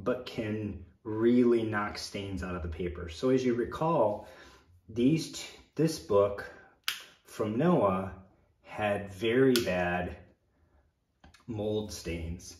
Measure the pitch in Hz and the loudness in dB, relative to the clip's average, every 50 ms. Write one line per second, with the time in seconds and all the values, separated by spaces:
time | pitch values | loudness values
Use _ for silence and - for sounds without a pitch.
0 | 95 127 123 - - - - 127 110 107 107 107 104 95 85 82 - - - _ | -2 -2 -2 -2 -4 -8 -6 -4 -4 -2 -2 -4 -4 -6 -6 -10 -14 -18 -20 _
1 | - 113 107 110 113 120 123 123 123 120 117 113 110 107 107 104 104 104 - - | -10 -6 -2 2 4 6 6 6 6 6 6 4 2 0 -2 -2 -2 -4 -6 -10
2 | - - - 101 98 101 95 87 95 92 90 87 82 85 82 - 90 87 - 87 | -10 -10 -8 -8 -8 -6 -6 -6 -6 -6 -6 -6 -6 -6 -6 -6 -6 -6 -6 -8
3 | 85 80 - - 127 131 131 127 127 123 117 120 117 - - - 156 165 170 143 | -10 -12 -6 -2 2 2 2 4 4 2 0 0 -2 -4 -4 -2 0 2 2 4
4 | 110 101 - - - - - - - - - - _ _ _ _ _ - 107 117 | 2 2 0 -2 -8 -14 -20 -20 -20 -20 -20 -20 _ _ _ _ _ -8 0 2
5 | 120 135 160 156 - - - - - - - - - _ _ - 156 160 - - | 4 4 4 2 0 -6 -10 -12 -12 -14 -16 -20 -20 _ _ 0 0 0 0 -4
6 | - - 101 101 101 101 - - - - - - - - _ _ _ - - - | -2 2 4 4 4 4 0 -6 -10 -12 -16 -20 -20 -20 _ _ _ -6 -6 -6
7 | - - - _ _ - - - 113 104 110 123 156 180 175 135 107 95 92 95 | -10 -18 -20 _ _ -12 -6 -4 -2 -2 0 2 4 4 4 4 4 2 2 0
8 | 95 95 - - - _ _ _ _ _ _ _ _ - - - 104 104 101 98 | -4 -6 -10 -14 -18 _ _ _ _ _ _ _ _ -14 -6 -2 -2 0 0 -2
9 | 98 - - 92 117 113 120 131 135 131 123 117 101 95 92 90 90 90 87 90 | -4 -8 -6 -2 0 2 4 6 6 6 6 4 2 2 0 0 0 0 -2 -2
10 | 90 82 - - - - _ _ _ _ _ _ _ _ _ _ _ _ _ _ | -4 -6 -8 -12 -16 -20 _ _ _ _ _ _ _ _ _ _ _ _ _ _
11 | _ _ _ _ - - - _ _ - 113 104 104 107 107 107 107 101 - - | _ _ _ _ -20 -20 -20 _ _ -8 -6 -4 -2 -2 -2 -2 -4 -6 -10 -10
12 | - - 85 85 82 85 87 - - - - | -8 -6 -6 -6 -6 -6 -8 -10 -12 -16 -20